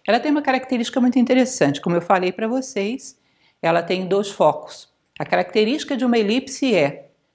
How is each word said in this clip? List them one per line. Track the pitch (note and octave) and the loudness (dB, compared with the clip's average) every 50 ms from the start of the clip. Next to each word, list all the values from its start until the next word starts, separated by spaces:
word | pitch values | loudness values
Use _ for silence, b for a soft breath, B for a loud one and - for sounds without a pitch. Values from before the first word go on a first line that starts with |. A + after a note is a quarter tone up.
| b | b
Ela | - G#3+ B3 | 0 0 2
tem | B3 D4+ | 2 0
uma | D4 D4+ D4 | 0 0 0
característica | C#4 C4 C4 C4 - C4 A#3 A#3 - - C4+ | 0 0 -2 -2 -2 -2 -2 -2 -2 0 0
muito | A#3+ B3+ A#3 | 2 2 4
interessante, | B3+ A#3+ - B3+ C4 B3 A#3+ - - D#3+ C#3+ C#3 - | 2 2 4 4 2 2 2 2 0 2 0 0 -2
como | - F3+ F3 | -2 0 0
eu | E3+ E3+ | 0 2
falei | - G3+ F#3 F3+ F3+ | 2 2 2 2 -2
pra | F#3 - A3 | -4 -4 -4
vocês, | A3 A#3+ C4 C4 - - G#3 G3 G#3 B3 C4 - - - _ _ _ _ _ _ _ _ - | -4 -2 -4 -4 -4 -4 -4 -4 -4 -6 -8 -10 -16 -20 _ _ _ _ _ _ _ _ -4
ela | - E3 E3 E3+ | 0 0 0 0
tem | E3+ E3+ F#3 F#3 F#3+ | 0 0 -2 -2 0
dois | F3 G3 G3 G#3 G3+ | 0 0 -2 -2 -2
focos. | - - F3+ D3+ - - - - - - - _ _ _ _ _ _ | 0 2 2 2 2 0 -8 -16 -20 -20 -20 _ _ _ _ _ _
A | - D3+ | -10 -4
característica | - - F3+ F3+ F3+ - A3 G#3+ A3 C4+ D#4 - - C#4+ | -2 0 -2 0 0 0 0 2 2 0 -4 -4 -6 -4
de | A3+ B3+ | -2 0
uma | B3 A#3+ | 2 2
elipse | A#3 G#3+ G3 A3+ C4 B3+ - - - C#4+ C4 G#3+ | 2 2 2 0 -2 -4 -6 -6 -2 0 2 2
é, | F3 D3 C#3 D#3 - - _ _ _ _ _ | 4 2 2 -2 -6 -18 _ _ _ _ _